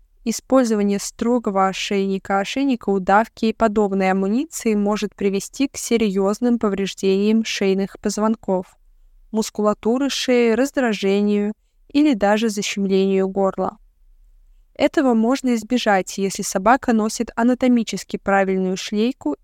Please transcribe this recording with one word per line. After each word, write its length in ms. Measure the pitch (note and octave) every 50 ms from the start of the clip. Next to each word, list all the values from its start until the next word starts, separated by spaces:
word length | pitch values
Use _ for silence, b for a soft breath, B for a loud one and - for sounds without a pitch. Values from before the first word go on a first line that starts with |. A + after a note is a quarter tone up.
| _ _ _ _ -
Использование 760 | A#3 A3 - - - C4 C4+ B3+ A3+ A3+ G#3 G3+ G3+ G3 G3
строгого 680 | - - - - A3+ A#3 B3 B3 A3+ A3 F#3+ F#3+ F#3+ F#3+
ошейника, 720 | F#3 - - - G#3 G3 G3 G3 G3 F#3+ - - G3 G3
ошейника 500 | G3 - - C4+ C#4 C#4 B3+ A#3 - -
удавки 560 | G3 G3 F#3 - F#3+ G#3 A3+ - _ - -
и 60 | A3 G#3+
подобной 560 | - A3+ A3+ G#3 A3 G#3 G3 G3 G3 F#3+ F#3
амуниции 640 | F#3+ F#3+ F#3+ G3 G#3 B3+ D#4+ D#4+ - - - A3+ G#3+
может 400 | G#3 G3+ G3+ G#3+ G#3 G#3+ G3+ -
привести 520 | - G3 G3+ F#3+ G3 - - - - C4+
к 120 | C#4 - -
серьёзным 800 | - - A#3 A3+ A3+ G#3 F#3 G3 F#3+ G3 G#3 - A#3+ A#3+ A#3+ A3+
повреждениям 880 | - G#3 G3 G3 G3 F#3 - - - F#3+ F#3+ G3 G3+ G#3+ A3 A3+ A3
шейных 540 | - - - G#3 G3 F#3+ F#3+ G3 - - -
позвонков, 800 | - G#3+ G3+ G#3 G#3 A3 A3+ - - - F#3+ F#3 F#3+ - _ _ _ _ _ _ _ _ _ - - _ -
мускулатуры 800 | A3 G#3+ - - - G#3 G#3 G#3 - - G#3+ A#3+ C4 C#4 C4+
шеи, 420 | - - - - B3 A#3+ A#3+ A#3 A3
раздражению 1040 | A3+ C4 C#4 - C#4+ C4 A#3 G#3 F#3+ - F#3+ G3 G3+ G#3 G#3 G#3 G#3 G3+ G#3 G#3+ _ _ _ _ _ _ _
или 240 | - C#4+ D4+ D#4 C4
даже 380 | G3 G3+ G3 G#3+ G#3+ A3+ A3+
защемлению 800 | G3+ G#3 G3 - - G3+ G3 F#3+ F#3+ F#3+ F#3+ G3 F#3+ F#3+ F#3+ F#3+
горла. 500 | F#3+ G3 G3 F#3+ - - F#3 - - - _ _ _ _ _ - - _ _ _ _ _ _ - - _ _ _ _
Этого 400 | - C4+ D4+ - E4+ C#4 C4 A#3
можно 400 | A3 A3 A#3 C4+ C4+ - B3+ A#3+
избежать, 640 | A3+ G#3+ G#3+ B3+ A#3+ - A3+ G3+ F#3 F#3 - - -
если 240 | F#3+ F#3+ - - G3
собака 500 | - - G3 F#3+ G#3+ B3+ C#4 - - A#3
носит 380 | A3 G#3+ A3 - - A#3 - -
анатомически 800 | - A#3 B3 B3+ B3 - B3+ B3 A#3 G#3+ - - F#3 - - - G3+
правильную 580 | - G3+ G3 G3 G3 F#3+ F#3+ F#3+ F#3 F#3 F#3+
шлейку 600 | F#3 - - G#3+ G#3 A3 B3 C4+ - - D4+ - -